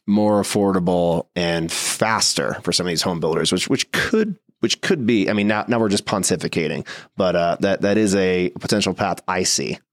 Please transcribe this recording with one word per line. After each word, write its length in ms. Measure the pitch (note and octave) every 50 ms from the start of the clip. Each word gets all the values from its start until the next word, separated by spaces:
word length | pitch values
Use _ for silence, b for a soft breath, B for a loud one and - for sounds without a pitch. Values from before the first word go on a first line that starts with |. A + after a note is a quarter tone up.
| _
more 340 | - G2+ G#2 G#2+ G#2+ G#2 G2+
affordable 880 | G2 - - G#2+ G2+ G2 F#2+ F#2+ F2 F2+ F2+ F2 F2 F2 E2 E2 - - _
and 360 | F2+ F2 E2+ E2+ E2 E2 E2
faster 840 | - - - - - - A2+ A2 A2+ G2+ - - - - D2 G#1 - - -
for 80 | -
some 160 | F2 - F2
of 20 | F2+
these 140 | E2+ D#2+ -
home 160 | F#2+ F2+ E2
builders, 320 | D#2+ D#2+ D#2+ E2 D#2+ D#2+
which, 180 | F2+ F#2 - -
which 220 | C3+ C3 - -
could, 440 | - - - - - A3 A3 A3 F3+ - _ _ _ _
which 200 | - A2+ - -
could 240 | - - G3 D#3 A#2+
be, 240 | G#2+ A#2+ G#2+ F#2+ -
I 40 | G#2+
mean, 140 | G#2 G2+
now, 160 | G#2 G#2+ G#2+ G#2
now 100 | - B2
we're 120 | A#2 A2+ G#2
just 160 | F#2+ G#2 -
pontificating, 840 | - - G2+ F#2 - F#2 D#2+ - - - F#2 E2 D2+ D2+ C#2+ D2 B B B B B _
but, 200 | - G2 F2+ E2+
uh, 220 | F2 E2+ E2+ E2+ -
that, 220 | - G2 G2 -
that 180 | - G2+ G2+ G#2+
is 160 | G#2+ G2+ F#2
a 340 | G2+ F#2+ F#2 F#2 F2+ F2+ F2+ - -
potential 360 | - - A#2 G#2+ G2 G2 F#2
path 260 | - G#2 F#2+ F2 - -
I 160 | - F#2 F#2 -
see. 340 | - - - - - - - - _